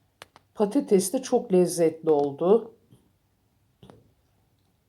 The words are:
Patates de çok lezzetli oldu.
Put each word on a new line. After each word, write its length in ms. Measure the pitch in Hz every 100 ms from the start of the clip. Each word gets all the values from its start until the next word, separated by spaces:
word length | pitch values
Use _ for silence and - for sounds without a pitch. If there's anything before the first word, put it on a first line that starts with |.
| _ - - _ _
Patates 580 | - 208 285 285 196 190
de 100 | 262
çok 300 | - 247 233
lezzetli 580 | 185 175 156 165 160 160
oldu. 640 | 147 143 139 170 226 220 - _ _ _ _ _ _ _ _ _ _ - - _ _ _ _ _ _ _ _